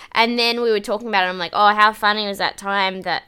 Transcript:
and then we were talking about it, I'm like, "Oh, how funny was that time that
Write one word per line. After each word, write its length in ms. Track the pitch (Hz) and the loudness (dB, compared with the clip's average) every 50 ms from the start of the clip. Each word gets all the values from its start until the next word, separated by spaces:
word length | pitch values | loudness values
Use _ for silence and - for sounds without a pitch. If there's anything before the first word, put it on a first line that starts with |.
| - - | -16 -4
and 260 | - - 226 233 240 240 | 0 0 2 2 2 0
then 240 | 233 233 233 240 | 0 0 0 0
we 80 | 240 233 | 0 0
were 100 | 220 202 | 0 0
talking 280 | 208 247 202 214 240 226 | -2 -4 -6 -6 -4 -2
about 160 | 208 196 185 | 0 0 0
it, 40 | 180 | 0
I'm 80 | 185 185 | -2 -6
like, 140 | 170 165 - | -8 -4 0
"Oh, 200 | - 208 208 208 | 2 4 4 6
how 180 | 214 208 214 | 6 4 4
funny 340 | 208 - 220 208 208 214 208 | 4 2 0 0 0 0 -4
was 120 | 202 196 196 | -6 -4 -4
that 180 | 180 - - | -4 -4 -4
time 460 | - 202 196 196 202 190 190 190 190 | -6 -6 -4 -2 -2 -2 -2 -4 -6
that 220 | 185 180 160 - - | -6 -6 -6 -6 -8